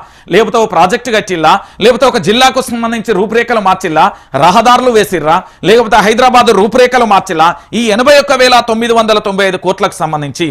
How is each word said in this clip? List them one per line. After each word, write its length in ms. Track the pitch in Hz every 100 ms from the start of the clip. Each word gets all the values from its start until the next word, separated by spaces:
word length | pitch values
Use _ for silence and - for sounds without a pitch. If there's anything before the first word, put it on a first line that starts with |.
| - - - 185
లేకపోతే 220 | 226 233
ఒక 80 | 220 165
ప్రాజెక్ట్ 360 | 180 240 247 214
కట్టిల్లా, 360 | - 170 156 196 - -
లేకపోతే 260 | 226 240 254
ఒక 40 | 233 156
జిల్లాకు 320 | 226 262 254 -
సంబంధించి 480 | 233 226 226 233 190
రూపురేఖలు 440 | 202 233 233 226 190
మార్చిల్లా, 380 | 185 180 156 160 - - 131 165
రహదారులు 440 | 208 226 240 254 220
వేసిర్రా, 400 | 190 175 151 175 - - 160
లేకపోతే 260 | 233 220 226 190
హైదరాబాద్ 440 | 226 254 247 226 190
రూపురేఖలు 420 | 214 254 247 254 226
మార్చిల్లా? 360 | 196 - 160 170 - - 208
ఈ 20 | 233 202
ఎనభై 200 | 254 285
ఒక్క 80 | 277
వేల 240 | 262 254 240 233
తొమ్మిది 200 | 226 233 226
వందల 180 | 220 214 214
తొంభై 160 | 196 190
ఐదు 40 | 180 180
కోట్లకు 280 | 190 196 -
సంబంధించి 440 | 160 151 143 - 160